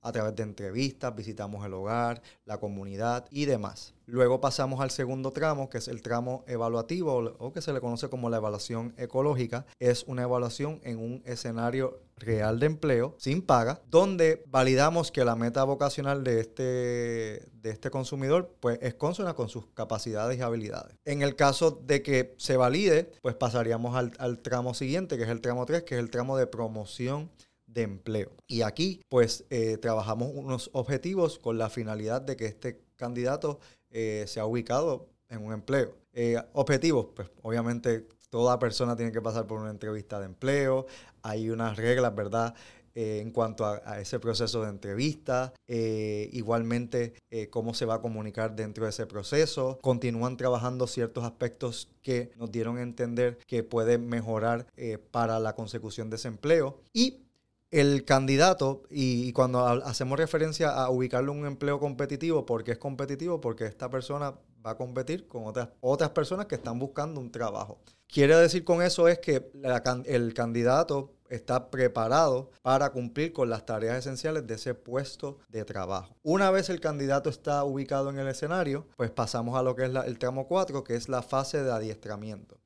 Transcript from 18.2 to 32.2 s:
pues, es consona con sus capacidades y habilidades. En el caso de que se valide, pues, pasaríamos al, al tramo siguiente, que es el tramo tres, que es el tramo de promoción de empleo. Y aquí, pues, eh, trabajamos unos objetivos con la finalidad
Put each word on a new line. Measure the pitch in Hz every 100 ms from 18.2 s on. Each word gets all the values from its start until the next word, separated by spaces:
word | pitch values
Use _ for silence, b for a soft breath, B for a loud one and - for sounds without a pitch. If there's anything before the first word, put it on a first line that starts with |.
| 135 160 180 -
pues, | 123 117
es | 127 120
consona | 151 175 190
con | 156 113
sus | 120 110
capacidades | - - 110 - 107 113 127
y |
habilidades. | 123 117 104 - - -
En | - 143
el | 139 139
caso | 143 - 165
de | 151 127 143
que | 139 135 127 -
se | - 131
valide, | 123 143 202 156 170 -
pues, | 131 117
pasaríamos | 123 120 113 113 120 127
al, | 123 120
al | 127 120
tramo | 120 123 123
siguiente, | 120 131 160 185 131
que |
es | 113
el | 117
tramo | 117 120 123
tres, | 139
que | 131 127
es |
el | 117
tramo | 120 123 135
de | 127
promoción | 107 113 110 104 - 123 143 160 _ b b _
de | 117
empleo. | 113 95 104 110 98 - _
Y | 117
aquí, | 110 - 175 180 _
pues, | 127 117 - -
eh, | 131 113 110
trabajamos | 117 110 101 113 123
unos | 135 135 127 -
objetivos | 135 123 139 170 190 170 123
con | - 113
la | 110
finalidad | 110 110 107 107 120